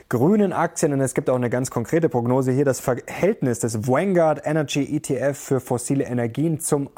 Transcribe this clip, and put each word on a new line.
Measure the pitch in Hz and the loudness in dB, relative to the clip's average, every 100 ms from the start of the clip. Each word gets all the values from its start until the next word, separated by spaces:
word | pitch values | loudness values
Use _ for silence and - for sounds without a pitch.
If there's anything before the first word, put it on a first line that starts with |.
| - | -4
grünen | 117 151 214 196 | 2 4 4 2
Aktien. | - 170 - 156 | 0 -2 0 0
Und | 139 | 2
es | 135 | 0
gibt | - 139 | 0 0
auch | 127 | 0
eine | 120 | 0
ganz | 123 131 | 0 -2
konkrete | - 110 165 160 | -4 0 0 2
Prognose | 123 120 127 131 | 0 2 2 2
hier, | 131 | 2
das | 139 123 | 2 0
Verhältnis | - 123 - - 180 233 131 113 | -2 -2 -4 -2 0 2 -2 0
des | 120 110 127 | -2 -2 0
Vanguard | 135 196 175 160 147 147 | 2 2 2 2 2 -2
Energy | 156 143 147 | -2 0 -2
E | 135 147 | -2 -4
T | - 127 | -2 -2
F | 135 139 | 0 -2
für | - 131 | -2 -2
fossile | - 120 - 139 - | 0 -4 -2 -2 -2
Energien | 123 117 131 165 151 | -2 -2 -2 -2 -2
zum | - 147 139 | 0 -2 -2